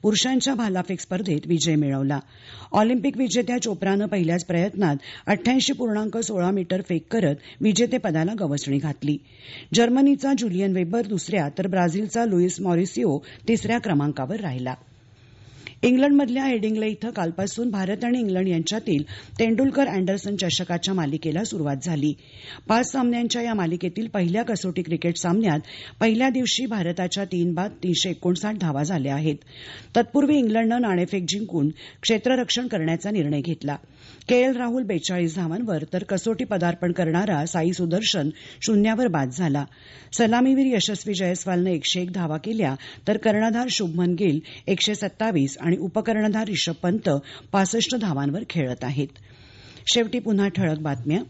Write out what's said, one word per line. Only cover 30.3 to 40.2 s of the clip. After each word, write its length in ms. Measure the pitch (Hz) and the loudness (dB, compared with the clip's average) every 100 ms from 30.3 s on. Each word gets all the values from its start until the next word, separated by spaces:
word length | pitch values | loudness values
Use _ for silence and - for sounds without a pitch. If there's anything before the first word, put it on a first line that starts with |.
| 294 | 4
इंग्लंडनं 440 | 233 220 226 240 | 4 2 2 2
नाणेफेक 440 | 233 180 180 202 175 | 2 2 0 -2 -4
जिंकून 420 | 202 208 170 143 - - - | -4 -4 0 0 -2 -18 -8
क्षेत्ररक्षण 680 | - 226 247 254 240 - 247 | 0 0 2 0 0 -2 -2
करण्याचा 440 | 208 156 165 202 | -2 0 -2 -2
निर्णय 300 | 214 147 143 | -2 0 0
घेतला. 340 | 165 156 143 139 - - - - - | -2 -4 -4 -8 -12 -20 -20 -16 2
के 60 | 247 | 4
एल 200 | 262 240 | 4 0
राहुल 280 | 240 247 | -2 -2
बेचाळीस 520 | 214 180 - 180 170 160 | -2 -4 -2 -2 -2 -2
धावांवर, 480 | 165 175 233 160 156 | -4 -4 -2 -4 -4
तर 100 | 185 | -6
कसोटी 400 | 202 190 226 208 | -2 -2 -2 -4
पदार्पण 480 | 254 196 170 170 175 | -2 0 0 0 -2
करणारा 540 | 170 165 165 208 156 160 | 0 0 0 0 0 -2
साई 260 | 175 165 | 0 0
सुदर्शन 580 | 185 175 175 214 190 147 - - - | 0 0 0 0 0 -2 -4 -18 -8
शून्यावर 460 | - 208 214 220 254 | 0 4 4 2 2
बाद 220 | 160 131 131 | 2 -2 0
झाला. 280 | 170 143 143 - - - - | 0 0 -2 -12 -20 -20 -10
सलामीवीर 600 | - | 0